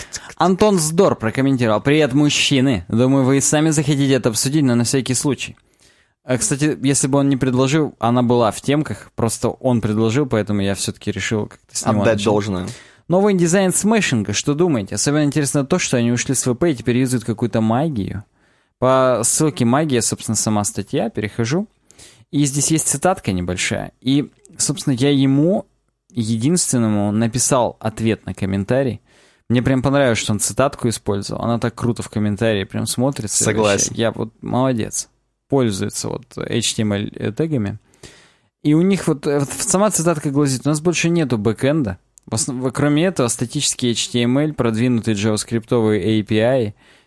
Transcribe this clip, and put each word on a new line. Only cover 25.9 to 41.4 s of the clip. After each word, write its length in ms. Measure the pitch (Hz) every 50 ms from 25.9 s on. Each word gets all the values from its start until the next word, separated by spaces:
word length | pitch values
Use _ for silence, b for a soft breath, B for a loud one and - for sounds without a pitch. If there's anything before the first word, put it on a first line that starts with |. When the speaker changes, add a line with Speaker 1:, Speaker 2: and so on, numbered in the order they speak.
| _ _ _ _
Speaker 1:
единственному 1000 | - 123 113 107 117 110 113 147 180 175 - - - 123 113 110 107 104 101 104
написал 680 | 104 110 117 113 110 127 - - 143 127 117 90 - -
ответ 460 | - 110 - - 110 113 104 - -
на 80 | - 92
комментарий. 680 | - 104 95 98 98 98 - 123 135 139 127 104 - b b b b b b b b b -
Мне 140 | 113 127 117
прям 180 | 123 135 131
понравилось, 380 | 123 139 135 143 139 127 113 -
что 140 | - - 107
он 80 | 98
цитатку 500 | - - 104 - 127 143 - - - 117
использовал. 520 | 107 - - - 101 98 98 - 104 - 98
Она 160 | 110 117 113
так 160 | - 117 -
круто 280 | - - 117 113 - -
в 80 | -
комментарии 540 | - 107 104 104 104 95 117 113 110 98 95
прям 220 | - - 107 110
смотрится. 560 | 110 - - 123 139 135 - 110 101 - - 113
Speaker 2:
Согласен. 460 | 110 107 110 107 104 - 107 - -
Speaker 1:
Вообще, 140 | 120 113 113
я 100 | 110 107
вот 220 | - 110 110 - _ -
молодец. 640 | 107 107 123 131 131 127 110 104 101 - - - - _ _ _ _ _ _ _ _
Пользуется 600 | 139 135 127 113 98 98 101 104 - - - -
вот 180 | - - - _ -
H 380 | - - - - 117 107 - -
T 80 | - 110
M 100 | 104 101
L 400 | 101 104 - - - - 110 107
тегами. 460 | - 156 165 151 123 104 101 107 104 B B B B B B B B B B B B B B B _ -
И 120 | 147 151
у 80 | 160 175
них 260 | 190 196 170 - 175
вот, 180 | 156 139 -
э, 120 | 156 143 143
вот 100 | 139 135
сама 420 | - - - - - 185 208 220
цитатка 400 | - - 160 175 165 147 - 151
гласит: 360 | 135 143 147 139 131 117 -
«У 20 | 139
нас 140 | 156 151 151
больше 260 | 180 165 - - 170
нету 300 | 170 170 160 123 123
бэкэнда. 580 | 110